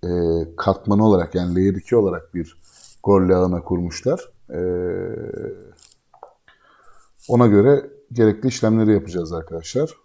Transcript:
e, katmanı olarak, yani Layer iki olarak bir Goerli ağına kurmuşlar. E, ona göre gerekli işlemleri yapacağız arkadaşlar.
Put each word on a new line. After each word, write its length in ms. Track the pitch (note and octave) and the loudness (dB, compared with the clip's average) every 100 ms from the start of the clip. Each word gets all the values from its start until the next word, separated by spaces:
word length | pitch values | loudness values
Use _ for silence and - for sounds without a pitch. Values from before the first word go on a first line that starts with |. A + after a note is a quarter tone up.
e, 60 | F2 F2 E2+ E2 D#2+ - | -4 -2 0 -2 -4 -6
katmanı 480 | - F#2+ - G2+ A2 | -2 -2 0 2 4
olarak, 300 | G2 E2+ F2+ | 4 2 -4
yani 200 | F2+ F2 | -2 0
Layer 180 | F#2+ | 0
iki 220 | G2 - A#2+ | -2 0 0
olarak 380 | G2 F2 - | 2 -2 -10
bir 280 | F2+ D#2+ _ _ - - - | -10 -10 _ _ -20 -20 -10
Goerli 320 | - G2 F2+ F#2 | 2 2 4 2
ağına 280 | F2+ F2 | 2 -2
kurmuşlar. 720 | D#2+ F2+ F2 - B2 F3 - _ - | -4 -6 -6 -6 -4 -4 -6 _ -14
E, 100 | E2+ F2+ F2+ F2+ F2+ F#2 - - - - F#2 - _ - _ _ _ - _ _ _ _ _ _ - _ _ - | -8 -4 -4 -4 -6 -8 -10 -12 -10 -12 -14 -20 _ -20 _ _ _ -20 _ _ _ _ _ _ -20 _ _ -2
ona 200 | A#2+ B2 | 4 6
göre 420 | G2+ A2+ C#3+ - - _ | 6 6 4 0 -18 _
gerekli 360 | A#2+ A2 G#2 C3 | 2 2 2 -4
işlemleri 460 | B2 A2+ A2 A2 | -2 0 2 2
yapacağız 400 | G#2 F2 F2 E2 | 2 0 -8 -8
arkadaşlar. 600 | E2+ E2 E2 D#2+ B2+ D#3+ - | -10 -10 -12 -8 -6 -6 -8